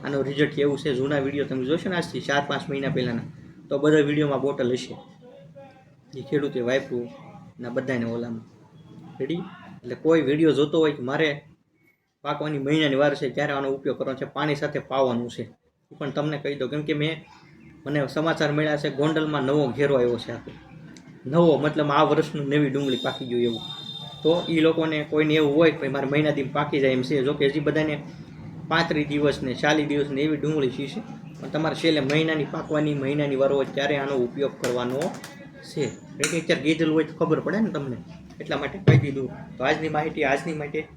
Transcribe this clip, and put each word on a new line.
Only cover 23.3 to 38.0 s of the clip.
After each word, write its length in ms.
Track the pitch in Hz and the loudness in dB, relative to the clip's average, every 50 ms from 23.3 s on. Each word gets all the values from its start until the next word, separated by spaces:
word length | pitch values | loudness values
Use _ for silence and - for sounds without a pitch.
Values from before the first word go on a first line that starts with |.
| 120 120 | 0 2
એવું. 180 | 120 120 113 110 - - - - - - - - - - - - | 2 2 0 -2 -8 -10 -12 -12 -12 -12 -12 -12 -14 -14 -14 0
તો 200 | 147 151 170 175 175 - | 2 2 2 2 2 0
એ 120 | 165 160 | 2 4
લોકોને 460 | 156 160 160 165 160 160 156 151 147 151 | 4 4 4 4 0 0 0 -2 -2 0
કોઈને 240 | 151 151 156 151 151 | 2 2 4 4 4
એવું 220 | 156 156 143 139 | 4 4 4 6
હોય 140 | 156 170 160 | 6 6 6
કે 80 | 151 - | 4 2
ભાઈ 100 | 143 135 | -4 -2
મારે 180 | 131 139 135 | -2 -2 0
મહિના 240 | 131 143 151 151 151 | 2 2 2 4 2
દી 120 | 143 143 | 2 0
પાકી 380 | 135 - - 151 147 147 160 143 | -2 -2 0 -2 0 0 2 4
જાય 120 | 135 131 | 4 4
એમ 100 | 131 127 | 4 2
છે, 220 | 127 131 151 139 127 | 0 0 0 0 2
જો 80 | 143 | 0
કે 140 | 147 147 147 | 0 2 2
હજી 140 | 135 139 156 | 2 2 2
બધાને 420 | 147 151 143 156 156 156 147 147 - - - - - - - - - - - - - - | 0 0 0 2 0 0 -2 -4 -8 -12 -14 -16 -16 -16 -16 -16 -16 -14 -14 -14 -4 0
પાંત્રીસ 380 | 160 165 165 - 170 151 147 | 0 0 2 2 0 -2 0
દિવસ 360 | 147 147 147 147 143 135 - | 0 0 2 2 2 2 0
ને 120 | 147 131 120 | -4 -4 -2
ચાલીસ 320 | - - 147 156 156 147 | 0 2 2 4 4 2
દિવસ 240 | 143 147 143 139 143 | 0 0 0 0 0
ને 120 | 139 135 | 0 0
એવી 140 | 147 156 151 | 0 0 0
ડુંગળી 340 | 139 143 151 156 151 139 123 | 0 0 0 0 2 0 0
છે, 300 | 127 - 139 - - 220 - - - - - - - - | -2 -4 -8 -8 -8 -10 -10 -12 -14 -16 -16 -16 -14 -12
પણ 80 | - 135 | -10 -6
તમારે 260 | 139 151 160 156 139 | -4 -2 -2 -2 -2
છેલ્લે 260 | - - 165 156 147 | 0 0 2 2 2
મહિનાની 440 | 131 135 147 156 160 160 160 156 143 | 2 2 2 2 2 2 0 -2 -2
પાકવાની, 500 | 139 - 160 151 - 156 151 151 151 147 | -4 -6 -8 -6 -2 0 0 0 0 0
મહિનાની 420 | 139 135 135 143 151 147 143 139 | 0 -2 0 0 0 0 0 2
વાર 160 | 131 139 139 | 2 2 4
હોય 140 | 143 139 135 131 - | 4 2 0 0 -2
ત્યારે 240 | 139 139 143 151 139 | -2 0 0 0 0
આનો 160 | 139 139 143 | 0 -2 0
ઉપયોગ 480 | 131 120 120 120 139 139 127 - - | 0 0 -2 -2 -2 -4 -4 -2 -4
કરવાનો 380 | - - 123 123 123 123 127 139 165 196 - - - - - - - - - - - - | -4 -2 -2 -2 -2 -2 -2 -2 -4 -4 -6 -8 -14 -16 -16 -18 -18 -18 -18 -18 -18 -10
છે. 80 | - 160 139 110 - - - - - - | -4 -4 -4 -4 -4 -10 -18 -18 -6 -4
એટલે 220 | - - 170 165 | -4 -2 -2 -4
અત્યારે 220 | 156 - 170 - | 0 0 0 2
કીધેલું 320 | 135 156 160 156 165 156 156 | 2 0 2 2 2 2 2
હોય 100 | 160 160 | 2 0
તો 200 | 160 - - 170 | 0 -2 -2 0
ખબર 160 | - 156 127 | 2 2 0
પડે 200 | - 151 170 208 | 0 -2 0 0
ને 100 | 226 180 | 0 0
તમને, 260 | - 151 143 131 120 104 | -2 -4 -6 -6 -8 -10